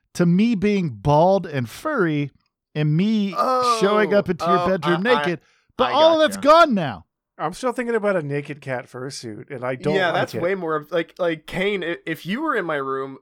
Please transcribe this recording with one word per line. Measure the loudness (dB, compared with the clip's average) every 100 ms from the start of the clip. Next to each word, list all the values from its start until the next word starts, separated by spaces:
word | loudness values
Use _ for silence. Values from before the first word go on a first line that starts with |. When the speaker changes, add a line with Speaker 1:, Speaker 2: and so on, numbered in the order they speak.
| _
Speaker 1:
to | 0 2
me | 4 2
being | 2 0 0 -2
bald | -4 2 4 4 2 0
and | -6 -6
furry | -6 -4 0 0 0 -4 _ _ _ _
and | -2 0 2
me | 2 0 -2
Speaker 2:
Oh, | -2 0 0 2 2
Speaker 1:
showing | 2 2 4
up | 2 2
into | -2
your | 0 2
Speaker 2:
oh, | 2
Speaker 1:
bedroom | 0 0 0 2
Speaker 2:
I, |
I, | 2
Speaker 1:
naked, | 2 -4 _ _ _ -2
but | 0
Speaker 2:
I |
Speaker 1:
all | 4 4 6
of | 2
that's | 0
Speaker 2:
gotcha. | 4 6 6
Speaker 1:
gone |
now. | 4 -2 -6 -14 _ _ -8
Speaker 3:
I'm | -8
still | -4 -6
thinking | -4 -2 0
about | 0 -2
a |
naked | -2 -6 -6 -12
cat | -8 -8 -8
fursuit, | -12 -12 -12 -12 -14 -12
and | -8
I | -6 -4
don't | 0
Speaker 2:
Yeah, | 0 0
Speaker 3:
like |
Speaker 2:
that's | 0 -2
Speaker 3:
it. | -2
Speaker 2:
way | -2
more | -2 -2 -4
of, | -4
like, | -4 -4 -4
like, | -4 -4 -8
Kane, | -4 -2 -2
i-, | -4 -8 -8
if | -10 -6
you | -6
were | -2
in | -4
my | -2 -4
room, | -4 -4 -6 -10